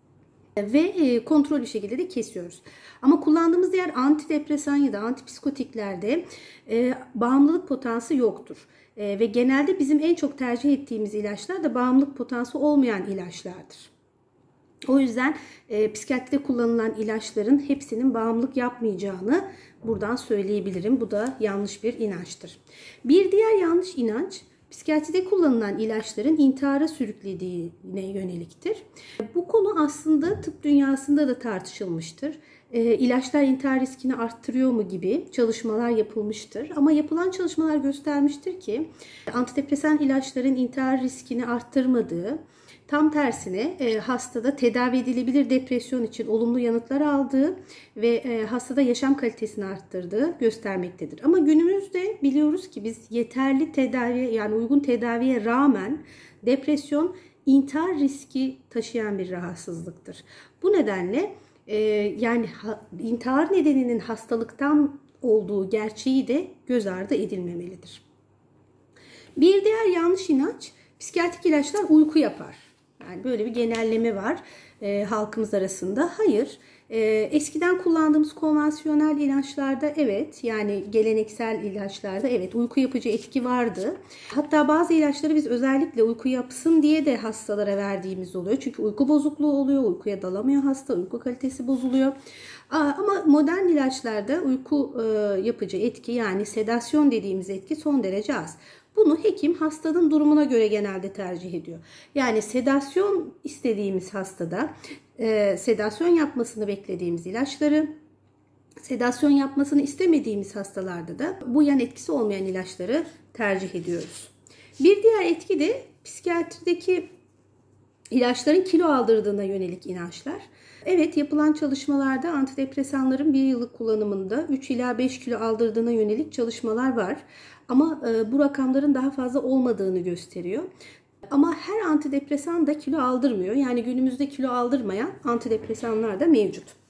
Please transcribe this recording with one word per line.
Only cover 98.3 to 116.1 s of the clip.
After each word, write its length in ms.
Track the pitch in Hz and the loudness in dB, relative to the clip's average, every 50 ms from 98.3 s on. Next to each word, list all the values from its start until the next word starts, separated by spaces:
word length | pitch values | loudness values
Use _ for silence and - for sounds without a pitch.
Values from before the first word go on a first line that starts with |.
| 269 | -4
az. 220 | 202 160 165 - - - - - - _ _ - | -4 -6 -8 -14 -20 -20 -20 -20 -20 _ _ 2
Bunu 220 | 427 427 302 320 311 - | 4 6 6 4 4 2
hekim 320 | 427 - - 285 302 349 | 0 0 2 0 -2 0
hastanın 560 | - 311 311 302 - - 320 302 349 339 302 | 0 -2 -4 -4 -4 -4 -2 2 4 4 4
durumuna 340 | 311 302 302 302 302 302 294 | 4 4 4 6 6 6 4
göre 220 | 247 254 226 220 | 4 4 2 4
genelde 460 | 208 214 208 208 202 190 190 190 196 196 | 4 2 0 -2 -2 -4 -6 -8 -10 -10
tercih 420 | 214 190 180 180 175 180 185 175 | -8 -8 -8 -8 -8 -10 -8 -8
ediyor. 240 | 165 170 175 165 165 - - - - - _ - | -8 -8 -10 -16 -16 -18 -20 -20 -20 -20 _ -2
Yani 280 | 285 262 240 220 214 208 | -2 0 2 2 0 -2
sedasyon 920 | - - 254 233 269 269 285 277 - - 370 403 415 392 330 - - - _ - | 0 -2 0 2 2 2 2 0 0 0 0 0 2 0 -2 -2 -6 -12 _ -14
istediğimiz 680 | 294 - - - 247 214 202 202 196 190 185 180 - - | -14 -12 -4 -2 -2 -2 0 -2 -2 -2 -4 -6 -6 -8
hastada, 560 | 196 190 190 - - 175 165 170 202 294 302 - - - - 285 - _ _ _ - | -8 -8 -8 -8 -8 -8 -6 -4 -4 -4 -6 -6 -14 -18 -20 -20 -20 _ _ _ -4
e, 380 | 220 220 220 208 208 202 185 180 | -2 0 0 2 2 0 0 -2
sedasyon 500 | - 247 220 202 208 214 214 - 330 359 | 0 0 0 0 0 -4 -2 -2 2 4
yapmasını 580 | 339 330 302 294 - 254 226 - - 214 208 | 4 4 4 2 0 -4 -4 -4 -4 -6 -4
beklediğimiz 600 | 202 202 196 - - 185 175 180 170 170 165 165 | -4 -4 -6 -6 -10 -8 -6 -4 -4 -4 -4 -6
ilaçları, 640 | 185 196 233 277 277 - - 302 294 302 311 311 294 - - _ _ _ _ _ _ _ _ _ _ _ _ _ _ _ - - | -8 -4 -4 -4 -4 -2 -2 0 2 4 2 2 0 -6 -14 _ _ _ _ _ _ _ _ _ _ _ _ _ _ _ -20 -12
sedasyon 480 | - 262 220 240 247 254 - 302 285 | -10 -6 -2 -2 -2 0 2 2 4
yapmasını 520 | 285 277 269 269 - 277 277 277 294 285 277 | 4 4 2 0 0 -2 -2 2 2 2 2
istemediğimiz 760 | 277 - - 370 349 320 277 208 226 208 202 196 - - | 0 -2 0 2 4 4 4 2 -2 -4 -6 -6 -8 -10
hastalarda 600 | 208 196 - - 196 185 190 175 170 165 170 170 - | -10 -12 -8 -8 -8 -6 -6 -8 -8 -10 -10 -8 -6
da 200 | 269 349 381 - - | -6 -6 -6 -8 -8
bu 160 | 247 233 302 294 | 0 4 4 6
yan 180 | 285 285 262 | 6 6 4
etkisi 320 | 233 233 - - - - 311 | 4 0 -4 -12 -8 -4 -2
olmayan 320 | 262 220 208 202 190 190 | 0 0 0 -2 -2 -4
ilaçları 600 | 190 185 185 180 - - - 180 202 262 330 320 - - - _ _ _ | -4 -4 -6 -6 -8 -10 -10 -4 -2 -2 -2 -2 -4 -12 -20 _ _ _
tercih 420 | - 220 202 190 190 190 175 - | -4 -2 -2 -2 -2 -4 -6 -8
ediyoruz. 540 | 175 165 175 170 165 - - - - - - _ _ _ _ - - - - _ - | -8 -6 -4 -6 -6 -6 -10 -14 -18 -20 -20 _ _ _ _ -20 -20 -20 -20 _ 4
Bir 220 | 269 359 415 403 427 | 6 6 6 8 6
diğer 220 | 453 440 415 349 | 6 6 6 2
etki 360 | 339 320 - - - 381 269 | 2 0 -2 0 -2 0 0
de 220 | 294 381 523 539 - - _ _ _ | 2 0 0 -4 -6 -16 _ _ _
psikiyatrideki 1040 | - | -20